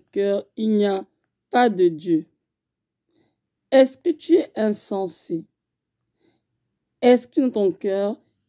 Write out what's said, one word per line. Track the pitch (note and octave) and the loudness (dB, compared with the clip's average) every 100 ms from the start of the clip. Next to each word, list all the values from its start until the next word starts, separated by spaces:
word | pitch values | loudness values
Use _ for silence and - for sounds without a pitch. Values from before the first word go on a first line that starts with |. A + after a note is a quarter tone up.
| - | -6
cœur, « | G3+ G3 G3+ - - | -4 -2 -4 -6 -6
Il | A3 G#3+ | -2 0
n'y | G#3 | 0
a | F#3+ G3 _ _ _ _ | -2 -8 _ _ _ _
pas | B3 B3 | 0 2
de | F#3 F3 | 2 0
Dieu. » | D#3+ F3+ D#3+ - _ _ _ _ _ _ _ _ _ _ _ _ _ _ | 0 -2 -2 -4 _ _ _ _ _ _ _ _ _ _ _ _ _ _
Est-ce | C4 C4 - | 4 4 0
que | F4 | -6
tu | D#4 - E4 | -6 0 0
es | - - | 0 -4
insensé ? | A3 G#3 - G3 F#3+ - - E3 - _ _ _ _ _ _ _ _ _ _ _ _ _ _ _ | -4 -4 -6 -6 -6 -10 -10 -10 -10 _ _ _ _ _ _ _ _ _ _ _ _ _ _ _
Est-ce | B3 B3 - | 4 4 2
que | - | -2
dans | C4 | -2
ton | A3+ G3 | 0 -2
cœur, | E3+ G3+ G3 G3+ A3+ _ _ | -2 -4 -4 -4 -6 _ _